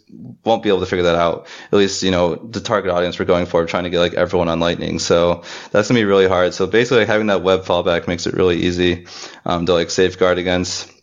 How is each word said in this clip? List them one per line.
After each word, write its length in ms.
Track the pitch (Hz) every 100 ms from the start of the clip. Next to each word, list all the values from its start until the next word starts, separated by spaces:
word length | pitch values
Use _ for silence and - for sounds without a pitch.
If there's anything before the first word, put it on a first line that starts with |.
| _ - 123 -
won't 200 | 110 113
be 60 | 107
able 100 | 90
to 80 | 90
figure 160 | 90
that 120 | 87 85
out. 300 | 85 - - - -
At 60 | 101
least, 240 | 98 -
you 80 | 92
know, 240 | 90 87
the 280 | 76 78 110
target 280 | 90 104 92
audience 300 | 87 87 85
we're 60 | 92
going 200 | 87 87
for, 180 | 85 85
trying 180 | 92
to 80 | 87
get, 80 | 87
like, 160 | 87 -
everyone 340 | 90 92 85
on 100 | 82
Lightning. 380 | 85 85 82 82
So 460 | - 87 87 85 - - -
that's 160 | 104 107
gonna 120 | 120
be 60 | 101
really 220 | 98 92
hard. 280 | 90 90 85
So 100 | 90
basically, 360 | 110 127 120
like, 80 | 107
having 180 | 107 107
that 160 | 95
web 220 | 92 95 95
fallback 420 | 87 90 85 -
makes 180 | 85 90
it 80 |
really 240 | - 90 85
easy, 420 | 87 87 90 87 90 - - - 82
um, 220 | 85 87
to, 60 |
like, 180 | 85 85
safeguard 480 | - 92 - 92 90
against. 500 | 90 90 90 - - _